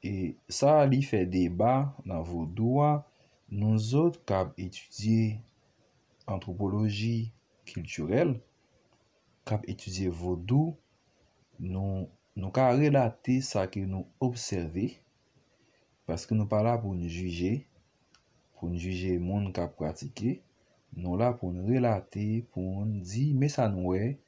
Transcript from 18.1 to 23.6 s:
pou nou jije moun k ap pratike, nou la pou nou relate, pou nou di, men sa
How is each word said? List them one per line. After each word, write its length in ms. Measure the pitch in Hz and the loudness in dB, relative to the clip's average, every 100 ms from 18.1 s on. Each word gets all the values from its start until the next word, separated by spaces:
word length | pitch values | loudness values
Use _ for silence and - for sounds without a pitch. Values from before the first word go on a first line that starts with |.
| _ _ _ _ _ | _ _ _ _ _
pou 140 | 85 | -6
nou 100 | 87 | -4
jije 340 | 87 92 92 90 | -4 -4 -2 0
moun 300 | 87 101 101 | 0 0 -2
k 80 | 92 | -2
ap 140 | 85 - | -4 -4
pratike, 640 | 78 78 69 - 110 185 _ _ _ _ _ | -6 -6 -12 -4 -4 -4 _ _ _ _ _
nou 260 | - 90 90 | -8 -4 0
la 120 | 120 123 | 0 0
pou 180 | 92 | -4
nou 160 | 87 95 | -4 0
relate, 720 | 127 123 104 - 101 104 110 117 | 2 2 0 -2 -6 -2 -2 -4
pou 320 | - 92 95 | -6 -4 -4
nou 220 | 107 104 90 | -4 -4 -4
di, 240 | 107 143 135 | -2 0 2
men 140 | 143 | 2
sa 160 | 147 | 2